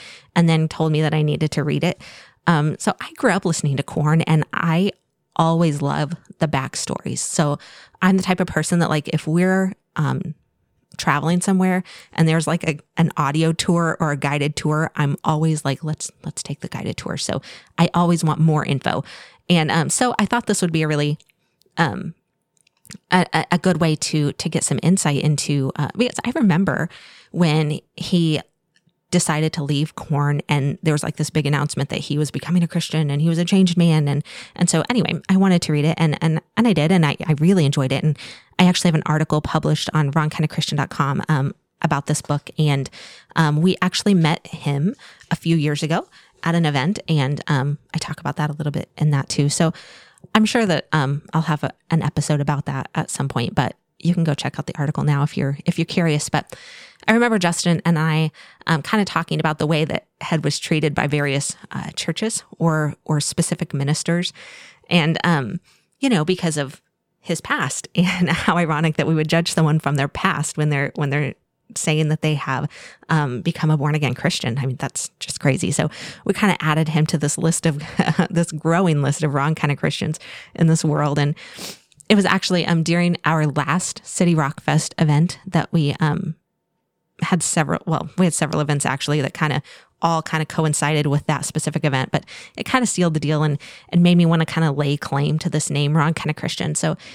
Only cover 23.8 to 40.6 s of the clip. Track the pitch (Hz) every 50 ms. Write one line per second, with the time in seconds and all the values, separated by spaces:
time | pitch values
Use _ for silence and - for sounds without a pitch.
23.8 | 170 160 151 - - - - 151 147 143 - - - 170 160 147 - - 139 -
24.8 | - 160 190 196 - 156 143 - - 151 147 139 - - 147 143 131 135 - -
25.8 | 147 - - 190 247 - - - - 240 254 320 240 196 147 175 302 165 127 -
26.8 | 160 175 - - - - - - - _ - 165 175 160 151 156 156 147 156 -
27.8 | _ _ _ - - - 185 175 165 160 156 - - _ _ _ _ _ _ _
28.8 | _ _ _ _ _ - - 180 - - 156 151 156 156 - 160 143 139 147 139
29.8 | 156 - - - - - 147 143 143 143 147 147 - - 147 143 135 143 139 -
30.8 | - 160 147 143 - 160 - - 151 - - 160 143 143 147 139 143 156 - -
31.8 | 143 - - - 143 - 143 147 151 143 - 143 - 151 175 180 170 165 - 170
32.8 | - - - 156 156 139 143 143 160 165 165 165 175 170 196 190 190 175 170 180
33.8 | 170 170 156 156 147 143 143 165 - - - - - - - - 175 - - 160
34.8 | - - 247 240 - - 175 143 - - 190 190 196 190 180 175 - - 151 147
35.8 | 143 160 165 - 165 156 143 - 160 165 156 160 - _ - - 233 240 190 156
36.8 | 147 156 190 180 160 143 - - - - 151 139 156 180 202 185 147 135 - 147
37.8 | 131 131 135 - - 156 143 - - - - - _ _ - - 185 180 180 -
38.8 | - 175 160 156 - - 151 151 160 - 156 151 - - - 156 - 151 156 -
39.8 | - - - 156 147 139 139 165 151 156 - - 156 151 - -